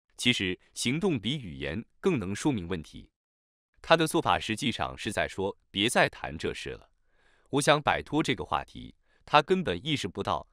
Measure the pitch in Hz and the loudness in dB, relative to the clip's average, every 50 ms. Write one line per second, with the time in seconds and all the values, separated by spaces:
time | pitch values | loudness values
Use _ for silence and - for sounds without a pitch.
0 | _ _ _ - - 123 120 - 101 92 90 - _ _ _ - - 117 135 165 | _ _ _ 0 2 2 2 2 0 -2 -2 -4 _ _ _ -4 -2 -2 -2 0
1 | 180 196 160 113 92 110 147 156 123 90 73 65 71 69 80 107 - - _ _ | 0 0 0 0 -2 -4 -6 -6 -8 -10 -10 -8 -6 -6 -6 -6 -8 -10 _ _
2 | - 196 180 123 92 92 101 - - 156 135 104 85 85 95 85 76 - - 95 | -2 0 0 0 -2 -4 -4 -2 0 0 0 0 -2 -4 -6 -6 -8 -10 -16 -20
3 | 98 - _ _ _ _ _ _ _ _ _ _ _ _ _ _ - - 170 160 | -20 -20 _ _ _ _ _ _ _ _ _ _ _ _ _ _ 2 4 4 6
4 | 160 156 - 165 - 113 90 80 - - 110 107 - 120 107 - 80 64 65 - | 6 4 2 2 2 4 2 2 2 -2 -4 -2 -2 -4 -2 -2 -4 -4 -6 -6
5 | - 117 101 92 80 69 - - 92 98 - - _ _ - 98 101 117 - 196 | -8 -4 -2 -2 -2 -2 -2 -4 -4 -4 -4 -8 _ _ -2 0 0 2 4 2
6 | 160 - - - - - - - - - - - - - 62 53 - _ _ _ | 2 2 0 -6 -10 -10 -8 -6 -6 -6 -6 -6 -8 -10 -10 -12 -14 _ _ _
7 | _ _ _ _ _ _ _ _ _ _ - 139 143 160 147 151 135 107 85 73 | _ _ _ _ _ _ _ _ _ _ -2 2 4 6 4 6 4 2 2 2
8 | - - - 151 160 - 123 - 78 - - 73 - - - - - - - _ | 0 -2 -2 0 0 0 -2 -2 -2 -2 -2 -2 -2 -6 -12 -16 -18 -18 -20 _
9 | _ _ _ _ _ - - 147 151 - 190 185 170 110 87 87 107 156 151 - | _ _ _ _ _ 4 6 6 6 6 2 2 2 0 -2 -2 -2 -4 -4 -2
10 | - 95 87 101 98 - 92 69 - - | -4 -6 -6 -6 -4 -2 -2 -2 -4 -8